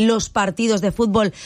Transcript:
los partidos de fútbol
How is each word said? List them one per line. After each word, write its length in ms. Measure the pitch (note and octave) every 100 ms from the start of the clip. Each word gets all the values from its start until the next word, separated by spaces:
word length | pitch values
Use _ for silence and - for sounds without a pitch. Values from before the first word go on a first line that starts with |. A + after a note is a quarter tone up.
| A3
los 220 | A3+ -
partidos 500 | A3 G3 F3 A3+ G#3
de 100 | F#3+
fútbol 400 | - A#3 G#3 G3+ -